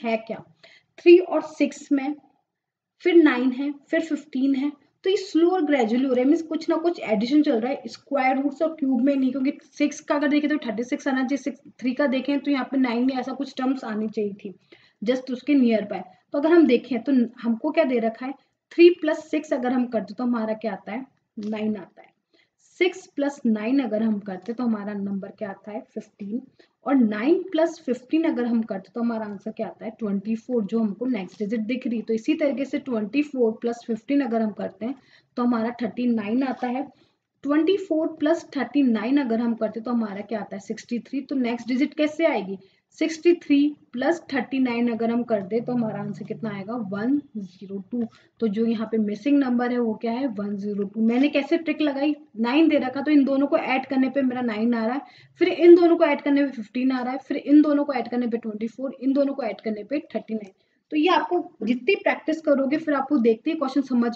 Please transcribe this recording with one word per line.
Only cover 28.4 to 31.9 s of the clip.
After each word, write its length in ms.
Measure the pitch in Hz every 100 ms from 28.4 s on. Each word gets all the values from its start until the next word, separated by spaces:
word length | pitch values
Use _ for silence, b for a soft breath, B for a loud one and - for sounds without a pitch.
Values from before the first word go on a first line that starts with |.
| 240
हम 160 | 233
करते 280 | 220 190 -
तो 60 | 240
हमारा 260 | 233 220 214
answer 240 | 196 220
क्या 140 | - 202
आता 180 | -
है, 60 | 226
ट्वेंटी 440 | 226 208 196 202 226
फ़ोर, 280 | - 240
जो 160 | 190 226
हमको 260 | 220 185 254
next 320 | 220 180 -
digit 220 | 202 233
दिख 240 | 214 262
रही। 160 | 240